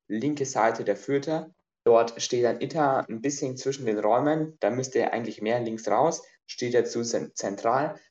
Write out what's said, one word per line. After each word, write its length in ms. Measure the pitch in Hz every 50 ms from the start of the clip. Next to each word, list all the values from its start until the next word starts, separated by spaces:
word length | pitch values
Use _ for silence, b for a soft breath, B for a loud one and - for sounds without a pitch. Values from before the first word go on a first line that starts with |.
| _ -
linke 360 | 101 110 123 147 151 143 135
Seite 400 | 131 - 110 107 113 113 - 104
der 120 | 104 98
Fürther. 580 | - - - 139 139 139 160 156 165 180 - - _ _ _ _ _ -
Dort 360 | 117 117 113 117 117 - -
steht 240 | - - - 123 120
dann 160 | 117 110 -
Itter 480 | - 139 - 165 147 139 135 131 - -
ein 140 | 113 113 113
bisschen 340 | 143 143 - 151 131 127
zwischen 300 | 127 - 135 139 143 135
den 120 | 113 107 104
Räumen. 600 | 104 107 113 127 139 147 156 156 156 156 - _
Da 80 | - 104
müsste 300 | 110 127 131 127 - 120
er 160 | 117 - -
eigentlich 260 | 117 120 110 107 -
mehr 200 | 104 107 117 123
links 280 | 117 110 110 110 - 104
raus. 340 | 98 113 139 165 165 - B B B B _
Steht 280 | - - - 127 123 120
er 100 | 120 117
zu 180 | - - 120 117
zent-, 320 | 117 113 - - - -
zentral. 640 | - - 104 98 98 - 117 117 131 147 170 175 B B B